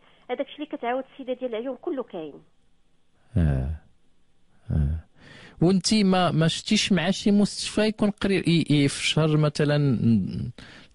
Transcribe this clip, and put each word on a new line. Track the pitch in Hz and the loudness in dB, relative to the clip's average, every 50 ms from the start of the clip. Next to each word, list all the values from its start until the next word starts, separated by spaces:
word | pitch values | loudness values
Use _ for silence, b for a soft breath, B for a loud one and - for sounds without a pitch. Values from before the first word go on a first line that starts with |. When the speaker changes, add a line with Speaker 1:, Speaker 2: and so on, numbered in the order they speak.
| b b b b b - | b b b b b -10
Speaker 1:
هداك | 247 - 277 - | -8 -8 -8 -8
الشيء | - - 294 | -12 -14 -12
اللي | - - - | -12 -10 -8
كتعاود | - 233 247 262 262 - - | -6 -4 -4 -4 -6 -10 -14
السيدة | - 269 233 254 | -14 -10 -8 -8
ديال | 240 254 254 233 | -6 -6 -6 -6
العيون | 214 233 277 254 240 | -6 -6 -8 -10 -8
كله | - 370 311 262 233 | -8 -8 -6 -6 -8
كاين. | - - 180 156 151 139 160 160 _ _ _ _ _ _ _ _ _ _ _ _ _ _ _ _ _ - 104 | -8 -10 -12 -12 -12 -14 -18 -20 _ _ _ _ _ _ _ _ _ _ _ _ _ _ _ _ _ -2 0
Speaker 2:
آه. | 82 76 69 65 65 69 78 78 - - - _ _ _ _ _ _ _ _ _ _ _ _ _ _ - | 0 2 0 0 -2 -4 -6 -10 -12 -18 -20 _ _ _ _ _ _ _ _ _ _ _ _ _ _ -4
آه. | - 78 76 69 80 80 - - B B B B B B B B B B | -2 0 0 0 -2 -4 -8 -12 B B B B B B B B B B
وانتي | 160 170 196 185 - - 220 220 208 | 2 2 2 2 0 0 2 2 4
ما، | 185 185 185 180 165 | 4 4 2 2 2
ما | 135 151 160 165 | 2 2 0 0
شتيش | - - - - 220 202 - - | 0 -4 -2 -2 0 0 2 2
مع | 202 170 151 180 | 0 2 2 0
شي | 190 - - 220 | -2 0 0 2
مستشفى | 202 202 202 - - - - - - - | 2 4 2 0 -2 -4 -10 -6 -2 0
يكون | 208 220 214 - 214 202 | 0 0 0 0 -2 -2
قريب، | - _ - 196 196 185 - - | -2 _ -2 0 0 0 2 2
ي-، | 170 165 139 - | 2 2 2 2
ي-، | 143 147 143 139 | 2 4 4 2
في | - - - - | 0 -2 -4 -2
شهر | - 151 156 160 151 151 | 0 2 2 2 2 2
مثلًا | 151 151 - - 156 147 147 147 | 2 0 0 0 0 0 2 2
ن-، | 147 143 123 - - 117 117 104 90 - - 92 127 127 - B B B B B B B - | 2 2 2 2 4 4 4 4 2 0 -4 -6 -8 -8 -10 B B B B B B B 0